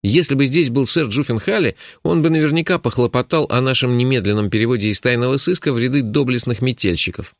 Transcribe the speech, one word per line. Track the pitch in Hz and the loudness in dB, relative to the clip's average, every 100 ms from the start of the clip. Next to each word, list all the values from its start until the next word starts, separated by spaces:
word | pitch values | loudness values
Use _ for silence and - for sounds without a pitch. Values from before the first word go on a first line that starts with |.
Если | 101 139 175 139 | 2 2 2 0
бы | 139 | 2
здесь | 147 147 | 2 0
был | 123 131 | 0 0
сэр | - 135 | 0 0
Джуффенхалли, | 110 143 113 - 226 143 - - - | -2 -2 -2 0 0 0 -4 -16 -8
он | 160 170 | 0 2
бы | 160 | 2
наверняка | 160 151 160 165 180 | 2 2 0 0 -2
похлопотал | - 117 120 123 123 160 147 | 0 0 0 0 0 -2 0
о | 120 | 0
нашем | 131 131 127 120 | 0 0 0 2
немедленном | 127 131 95 104 104 | 2 0 0 0 0
переводе | 104 110 117 107 | 0 0 0 -2
из | 104 | -2
«Тайного | 127 120 123 139 | 0 0 0 0
сыска» | - 180 - | -2 -2 -2
в | 120 | 0
ряды | 123 143 | 0 0
доблестных | 117 120 131 123 123 120 | 0 0 0 -2 -2 -2
метельщиков. | 131 123 98 85 - - - | -2 -2 -2 -2 -4 -6 -14